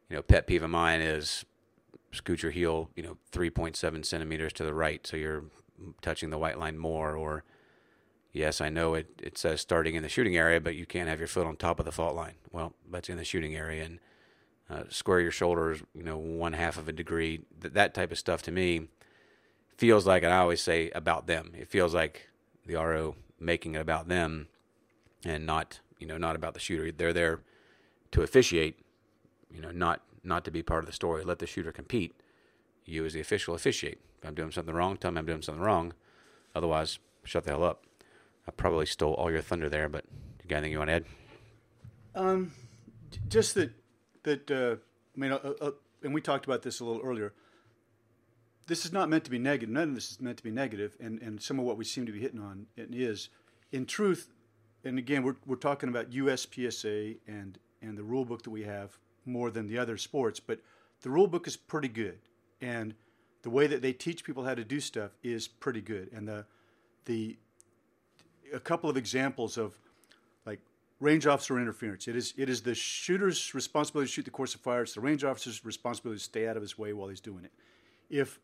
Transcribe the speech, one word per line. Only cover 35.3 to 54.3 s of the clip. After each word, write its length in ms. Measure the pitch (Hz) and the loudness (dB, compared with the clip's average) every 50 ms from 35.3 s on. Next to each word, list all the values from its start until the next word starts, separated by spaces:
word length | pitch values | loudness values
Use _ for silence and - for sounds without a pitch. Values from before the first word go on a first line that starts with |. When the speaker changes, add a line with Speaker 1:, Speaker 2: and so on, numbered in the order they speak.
| 82 78 | -4 -4
Speaker 1:
something 240 | 76 - 76 78 90 | -4 -8 -6 0 2
wrong. 300 | 107 104 85 82 85 85 _ _ _ _ - - - - - _ _ - | 4 4 4 4 0 -6 _ _ _ _ -20 -20 -20 -20 -20 _ _ -4
Otherwise, 440 | 80 85 82 80 78 78 76 - - _ _ _ _ - | 0 2 2 4 2 2 0 -4 -8 _ _ _ _ -10
shut 200 | - - 87 80 | -4 -2 -2 0
the 80 | 78 73 | 0 0
hell 120 | 76 85 | 2 2
up. 200 | 87 - - _ _ _ _ - _ - - - _ _ _ - | 2 2 -2 _ _ _ _ -20 _ -20 -20 -20 _ _ _ -16
I 40 | - | -14
probably 340 | - - - 87 85 80 78 | -6 0 0 2 4 2 2
stole 300 | - - - - 76 78 | 0 0 2 2 2 4
all 160 | - 82 85 | 2 2 2
your 100 | 82 80 | 2 0
thunder 300 | 78 - 87 85 80 73 | 0 -2 -2 -2 -2 0
there, 180 | 73 76 78 76 | 0 0 0 0
but 160 | 71 76 - - - - - - - - - | -2 -6 -8 -10 -16 -18 -16 -16 -18 -14 -6
you 60 | 87 | -2
got 100 | 80 76 | -2 0
anything 140 | 76 78 76 | 0 0 0
you 60 | 76 | 0
wanna 140 | 76 78 80 | 2 2 2
add? 120 | 85 82 - - - - - - - - - - - _ _ _ _ - - - - - - - | 2 2 -2 -16 -20 -20 -20 -20 -20 -20 -20 -20 -20 _ _ _ _ -20 -20 -20 -20 -20 -12 -4
Speaker 2:
Um, 380 | 196 190 190 190 185 185 170 - - - - - - - - - - - - | 0 2 2 4 2 0 -2 -6 -14 -20 -20 -20 -20 -20 -20 -20 -20 -18 -14
j-, 100 | - - - - | -10 -8 -4 2
just 260 | - 220 214 - - | 4 4 4 4 4
that, 180 | 202 165 127 - - _ _ _ _ _ _ _ _ - | 2 2 0 0 -10 _ _ _ _ _ _ _ _ 0
that, 280 | 151 147 135 139 - | 0 0 0 0 -2
uh, 260 | 143 131 127 120 117 104 - _ _ _ _ _ - | 0 2 2 2 0 -2 -6 _ _ _ _ _ -8
I 40 | 135 | -4
mean, 120 | 139 135 135 | -2 0 0
uh, 220 | 135 - 139 143 - | 0 -2 -4 -4 -2
uh, 100 | 151 147 143 - _ _ _ _ - | -2 -4 -4 -6 _ _ _ _ -6
and 100 | 143 143 | -2 -2
we 80 | 151 | -2
talked 260 | - - 143 135 - | 0 2 0 0 2
about 160 | 135 131 113 - | 0 -2 0 0
this 180 | 127 113 - | -4 -8 -6
a 40 | 120 | -4
little 180 | 117 113 110 - | -4 -4 -4 -2
earlier. 320 | 131 127 110 107 101 - _ _ _ _ _ _ _ _ _ _ _ _ _ _ _ _ _ _ _ _ _ _ _ _ _ - | -4 -4 -4 -4 -6 -8 _ _ _ _ _ _ _ _ _ _ _ _ _ _ _ _ _ _ _ _ _ _ _ _ _ -8
This 180 | - 170 165 - | -6 -6 -4 -4
is 80 | 170 165 | -2 0
not 160 | 196 185 156 | 0 2 4
meant 160 | 160 160 156 | 4 2 2
to 60 | 127 | 0
be 80 | 123 120 | -4 -2
negative. 320 | 123 135 147 135 113 110 | 2 2 0 0 0 -2
None 200 | 113 143 170 156 | -2 0 0 0
of 40 | 135 | -2
this 160 | 113 - - | -4 -8 -10
is 100 | - - | -12 -10
meant 180 | 127 123 117 - | -8 -10 -10 -8
to 40 | - | -8
be 80 | 113 | -8
negative, 460 | 110 127 139 127 110 98 104 104 - - | -4 -4 -4 -4 -4 -4 -6 -6 -8 -10
and, 220 | 120 113 110 110 120 | -12 -10 -10 -10 -10
and 180 | 113 107 104 - | -10 -10 -10 -6
some 160 | - 139 135 | -4 -4 -2
of 60 | 127 | -2
what 120 | 123 110 | -2 -2
we 80 | 110 110 | -4 -4
seem 220 | - - 139 123 | -6 -6 -6 -6
to 60 | 113 104 | -6 -6
be 80 | 104 | -6
hitting 200 | 113 131 - 110 | -6 -6 -6 -8
on 260 | 104 101 95 98 104 - _ | -12 -12 -12 -14 -16 -16 _
it 180 | - 113 - 120 | -16 -14 -10 -6
is. 340 | 120 127 117 107 95 - - _ _ _ _ _ _ _ - - | -4 -2 -2 -2 -4 -8 -14 _ _ _ _ _ _ _ -8 -6
In 140 | 131 131 | -6 -6
truth, 460 | - - - 214 196 175 143 - - | -4 -2 2 2 2 2 2 -2 -12